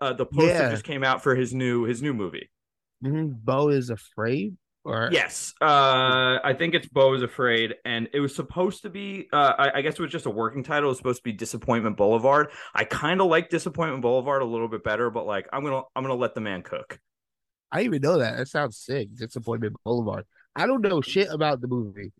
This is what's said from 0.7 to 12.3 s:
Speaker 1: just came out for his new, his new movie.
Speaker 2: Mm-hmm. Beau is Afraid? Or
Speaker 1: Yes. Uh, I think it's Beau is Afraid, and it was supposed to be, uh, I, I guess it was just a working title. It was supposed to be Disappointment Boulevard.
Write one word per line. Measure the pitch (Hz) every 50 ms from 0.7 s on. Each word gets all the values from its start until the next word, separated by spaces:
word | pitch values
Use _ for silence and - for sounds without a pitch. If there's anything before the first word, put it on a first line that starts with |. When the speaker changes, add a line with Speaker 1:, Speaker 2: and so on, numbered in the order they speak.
Speaker 1:
just | 113 107 104
came | - 147 135 135
out | 131 131 - -
for | 147 127
his | 127 120 113 123
new, | 131 127 123 120 120 117
his | 113 123 117 139
new | 151 135
movie. | 110 101 87 78 - - - _ _ _ _ _ _ _ _ _ _ 131
Speaker 2:
Mm-hmm. | 135 147 156 160 151 135 113 110
Beau | 117 127 135 147 147
is | 143 139 123 120
Afraid? | 117 104 - - _ - 107 113 127 151 196 214 185 - _ _ _ _ _
Or | - 120 113 113 120
Speaker 1:
Yes. | 175 147 98 82 - - - - - _
Uh, | 147 156 147 143 139 135 131 127 127 131 127 127 131 127 127 - -
I | 139 131
think | - 165 170 165
it's | 160 - -
Beau | - 139 135 135 131
is | 135 123
Afraid, | 117 - - 127 123 117 113 113 110 113 - -
and | 123 120 117 113 113 -
it | 143
was | 143 139 -
supposed | - 151 131 - 175 185 208 190 - -
to | 208
be, | 170 202 202 202 196 196 - - -
uh, | 147 143 135 - -
I, | 139 139 - 139
I | 139
guess | 156 -
it | -
was | 170 151 165
just | 165 -
a | 127
working | 101 110 113 113 127 139 127
title. | - 151 147 147 143
It | 131
was | 127
supposed | - 127 123 -
to | -
be | 120 110
Disappointment | 98 117 - - 117 - - 120 117 107 110 101
Boulevard. | 90 101 101 113 113 113 135